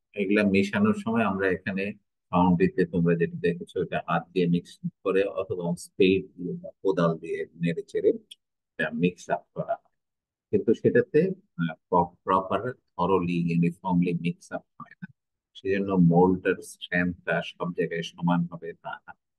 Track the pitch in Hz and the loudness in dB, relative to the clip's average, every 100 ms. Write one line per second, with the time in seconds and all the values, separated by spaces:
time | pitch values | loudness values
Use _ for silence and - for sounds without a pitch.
0 | _ 104 98 104 101 95 101 104 107 104 | _ -6 0 2 4 2 2 2 2 0
1 | 113 113 104 95 95 87 - 95 101 - | -2 -2 -2 -2 -2 -2 -4 -6 -6 -10
2 | _ _ _ 90 90 87 92 - 85 90 | _ _ _ 2 4 4 2 2 0 2
3 | 85 85 85 - 85 85 - 92 82 78 | 2 2 0 0 -2 -4 -6 -6 -4 -4
4 | - 82 - 92 85 87 - - - - | -2 -4 -2 0 2 0 -2 -10 -10 -4
5 | 95 95 98 - - 92 85 87 - - | 0 0 0 -4 -6 -4 -4 -6 -6 4
6 | 95 95 - - 87 87 - - 95 87 | 4 4 0 -10 -8 -8 -12 -4 -2 2
7 | 85 80 82 80 78 85 85 82 - 85 | 2 0 -4 -6 -8 -4 -4 -4 -6 0
8 | 110 226 - - _ _ _ - 78 78 | 0 0 -8 -20 _ _ _ -6 -6 0
9 | 87 - - - - 82 - - _ _ | -2 -2 -6 -6 -6 -10 -6 -8 _ _
10 | _ _ _ _ _ 101 117 107 110 - | _ _ _ _ _ 0 0 2 2 2
11 | - 151 185 - _ - 85 - _ 87 | 2 2 0 -4 _ -6 -6 -8 _ 0
12 | 87 - 95 95 - 98 123 - _ - | 0 -4 -2 -2 0 -4 -6 -10 _ -4
13 | 90 95 87 87 85 85 85 - 92 90 | 0 2 2 -2 0 0 0 -2 -2 0
14 | 87 85 85 - - - - - - - | 0 -2 -4 -8 -12 -14 -14 -20 -20 -18
15 | - _ _ _ _ - 95 98 98 92 | -20 _ _ _ _ -8 -2 -2 2 4
16 | 85 85 92 90 95 90 - - - 90 | 6 6 6 4 0 -2 -8 -18 -4 -2
17 | 90 85 - 82 - - 85 87 82 82 | -2 -4 -4 -4 -4 -8 -6 -4 -4 -4
18 | - - 85 87 85 85 82 - 76 - | -8 -4 0 0 -2 -8 -14 -14 -14 -14
19 | - - _ | -16 -20 _